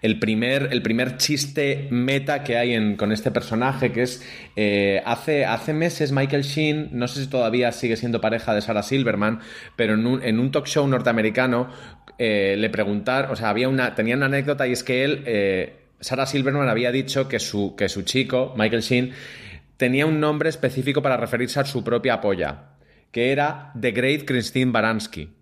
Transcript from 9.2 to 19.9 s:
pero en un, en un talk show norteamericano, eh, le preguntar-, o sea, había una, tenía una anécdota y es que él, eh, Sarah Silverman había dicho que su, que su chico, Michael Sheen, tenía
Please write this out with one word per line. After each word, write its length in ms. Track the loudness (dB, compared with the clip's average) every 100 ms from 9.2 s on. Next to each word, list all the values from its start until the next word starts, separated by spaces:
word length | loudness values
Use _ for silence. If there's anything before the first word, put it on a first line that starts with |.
| 0 0 -8 -18 -18 -2
pero 180 | 2
en 100 | 2
un, 160 | 2 0
en 160 | 0 2
un 100 | 2
talk 160 | 0 0
show 180 | 0 2
norteamericano, 800 | 2 2 2 2 2 2 0 -2 -8 -18 -20 -20 -2
eh, 380 | 0 2 2 2
le 100 | 0
preguntar-, 600 | 0 0 0 0 0 0
o 60 | -2
sea, 140 | 0
había 180 | 0 2
una, 260 | 2 0
tenía 220 | 0 0 2
una 100 | 2
anécdota 400 | 0 0 0 0
y 60 |
es 100 | 0
que 220 | 0 0
él, 180 | 0 -2 -2
eh, 500 | 0 2 0 -2 -10 _ _
Sarah 260 | -6 -2 0
Silverman 420 | 0 0 0 0
había 220 | 2 2
dicho 380 | 0 -2 -2 0
que 100 | -2
su, 380 | -2 -2 -2 0
que 120 | -2
su 140 | -2
chico, 500 | -2 0 2 0 -2 0
Michael 260 | 2 2
Sheen, 300 | 2 2 0 -6 -16 -18 -18 -20 _ _
tenía 300 | 2